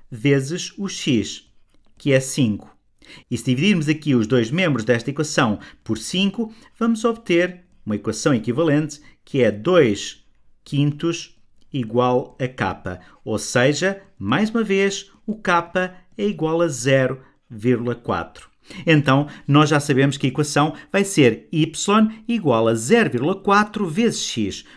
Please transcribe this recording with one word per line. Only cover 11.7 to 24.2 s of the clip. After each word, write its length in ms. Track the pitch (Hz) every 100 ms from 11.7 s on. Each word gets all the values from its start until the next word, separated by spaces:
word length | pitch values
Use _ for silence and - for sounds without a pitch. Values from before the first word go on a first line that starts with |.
igual 640 | 139 110 117 123 123 - -
a 80 | 127
k. 540 | - 98 92 95 90 - _ -
Ou 120 | 107
seja, 640 | - 127 131 147 185 196 - -
mais 320 | 98 143 214
uma 140 | 226
vez, 480 | 214 196 196 196 - _ -
o 80 | 214
k 580 | - 175 226 185 180 180 _ -
é 80 | 208
igual 360 | 165 156 165
a 80 | 170
zero 500 | 127 127 135 127 131 - _ -
vírgula 460 | 110 117 120 120 117
quatro. 540 | - 90 82 - - _ - - 170
Então, 400 | 156 139 135 147 - -
nós 240 | 143 151
já 100 | 151
sabemos 340 | 147 131 139 135
que 100 | 135
a 40 |
equação 440 | 139 147 147 156 - -
vai 140 | 196
ser 460 | 202 - 135 147 -
y 220 | 160 151 - - 214 220 - -
igual 440 | 233 160 113 113
a 40 |
zero 360 | 113 120 226 160
vírgula 260 | 120 143 190
quatro 500 | - 202 208 220 185
vezes 400 | 160 233 -